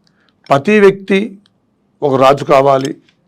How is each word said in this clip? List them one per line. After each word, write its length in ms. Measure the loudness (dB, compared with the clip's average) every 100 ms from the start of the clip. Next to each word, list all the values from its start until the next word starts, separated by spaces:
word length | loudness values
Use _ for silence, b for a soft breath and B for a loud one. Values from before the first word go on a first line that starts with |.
| _ _ _ _ -4
ప్రతి 320 | -2 0 2
వ్యక్తి 580 | 2 0 -4 -4 -4 -12 _ _ _ _ _ -8
ఒక 180 | -4 0
రాజు 240 | 2 0
కావాలి, 520 | 0 0 2 0 -4 -10 _ _